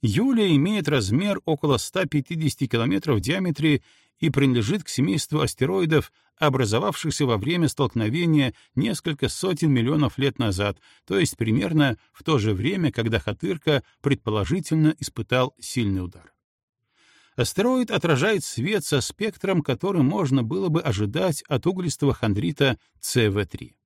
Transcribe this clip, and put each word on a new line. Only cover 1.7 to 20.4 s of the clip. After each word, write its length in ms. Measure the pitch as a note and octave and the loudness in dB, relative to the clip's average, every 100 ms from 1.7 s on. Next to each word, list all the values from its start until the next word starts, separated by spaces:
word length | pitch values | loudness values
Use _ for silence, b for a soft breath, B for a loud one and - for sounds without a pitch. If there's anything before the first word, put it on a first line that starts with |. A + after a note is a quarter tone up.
| B2 | 0
ста 260 | - - | -2 -4
пятидесяти 640 | E3 D3+ C3 E3+ D#3 - C3+ | -2 -2 -2 -2 -2 -2 -2
километров 500 | A#2 A#2 F#3+ - A2+ | 0 0 -2 0 0
в 40 | |
диаметре 600 | F#2 F3+ F#3 D3 D#3 D3 b b b b | 0 -2 -2 0 2 0 b b b b
и 120 | E3 | -2
принадлежит 540 | C#3 C3+ A#2+ G#2+ G3+ | 2 2 2 0 -2
к 40 | - | -4
семейству 520 | - C3+ E3 - D3 | -2 0 0 -2 -2
астероидов, 720 | C3+ - C3+ F#3+ E3+ D3+ - _ _ _ | -2 -2 -2 0 2 2 0 _ _ _
образовавшихся 840 | D3+ C3 A2+ A2+ G3+ D#3+ D#3+ - | 0 2 0 0 0 -4 -6 -2
во 140 | C#3 A2 | 0 0
время 300 | A2+ F3 D#3+ | 0 0 0
столкновения 880 | - C3 - G#2+ C#3+ F3 D#3 C3 b b | 0 -2 0 -2 0 2 2 2 b b
несколько 560 | - G3+ G3 - D3 B2 | -2 -2 -2 -6 -2 -4
сотен 420 | - F#3+ D#3+ E3 | -2 -4 0 2
миллионов 460 | C3 A#2 D3+ C3+ - | 2 2 2 0 0
лет 200 | C#3 - | -2 0
назад, 400 | A#2 F#2 G2+ G2 b b _ | -2 0 -2 -4 b b _
то 120 | G3 | 0
есть 200 | D#3+ - | 0 0
примерно 600 | A2+ A#2 F#3+ D#3 C#3 - b | 0 0 2 2 2 0 b
в 100 | - | -12
то 140 | - D3 | 0 2
же 140 | G#2+ | 2
время, 400 | F#2+ A#2+ G3 D#3+ | 0 -2 0 -2
когда 260 | - A2+ A2+ | 0 -2 -2
Хатырка 640 | - - F#3+ E3+ - C#3 b b | -2 -6 -4 -4 0 0 b b
предположительно 920 | - G#2+ - G#2+ F#2 F3+ D#3 D#3+ D3+ D#3 | -2 -2 0 -2 0 -2 0 2 2 2
испытал 560 | - - G#2+ B2+ B2+ _ | -8 -10 -2 0 0 _
сильный 460 | - - G#2+ F#2+ | -8 -2 -2 -2
удар. 300 | F2+ E2+ - _ _ _ _ _ _ b b b b - | -4 -12 -20 _ _ _ _ _ _ b b b b -4
Астероид 540 | A#2+ - A3+ B3+ A#3+ | -2 0 0 2 0
отражает 540 | F#3+ E3+ C3+ F#3 G#3 | 0 2 2 2 0
свет 400 | - - D3+ G#3 | -2 -6 -2 -2
со 180 | - C#3+ | 0 -2
спектром, 600 | - - G#3+ - F#3+ F3+ | -2 -4 -6 -4 -2 0
который 400 | D3 B2 F#3 F#3+ | 0 -4 -2 2
можно 400 | C3 G#3+ D3+ C3+ | 2 2 0 0